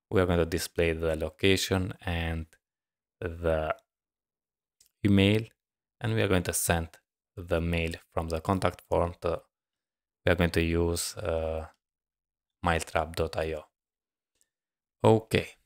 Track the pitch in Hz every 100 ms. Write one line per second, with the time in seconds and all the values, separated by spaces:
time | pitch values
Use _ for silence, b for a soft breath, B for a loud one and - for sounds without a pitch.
0 | - 95 90 85 82 85 - - 85 80
1 | 82 80 80 - 98 92 - 95 95 -
2 | 87 85 82 82 80 _ _ _ _ _
3 | _ _ 90 82 82 78 78 - _ _
4 | _ _ _ _ _ _ _ _ _ _
5 | 101 98 98 107 113 _ _ _ _ _
6 | 110 110 101 92 85 - - 85 82 -
7 | _ _ _ - 87 82 85 85 82 85
8 | _ 87 82 80 - 95 87 - - 87
9 | 85 - 87 82 _ _ _ _ _ _
10 | _ _ - 87 85 85 82 82 85 85
11 | - - 87 82 80 80 80 _ _ _
12 | _ _ _ _ _ _ 87 82 - 85
13 | 80 82 82 - 80 76 - _ _ _
14 | _ _ _ _ _ _ _ _ _ -
15 | 110 110 - 98 - -